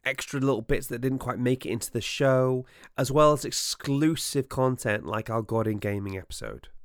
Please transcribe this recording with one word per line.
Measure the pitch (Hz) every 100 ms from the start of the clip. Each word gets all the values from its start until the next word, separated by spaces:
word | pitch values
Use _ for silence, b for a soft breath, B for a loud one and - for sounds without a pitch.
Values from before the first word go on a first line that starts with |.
| 131
extra | 135 - 139
little | 135 117
bits | 113 139 -
that | 120
didn't | 131 131
quite | 123 120
make | 123 127 -
it |
into | 113 -
the | 117
show, | - - 135 131 131 127 127 B B -
as | 127
well | 139 151
as | 151 -
exclusive | - - - - 139 156 165 - 143 131
content | - 131 127 117 104 80
like | 107 110
our | 113
God | 110 113 110
in | 104
Gaming | 104 101 98 95
episode. | - - 53 55 - -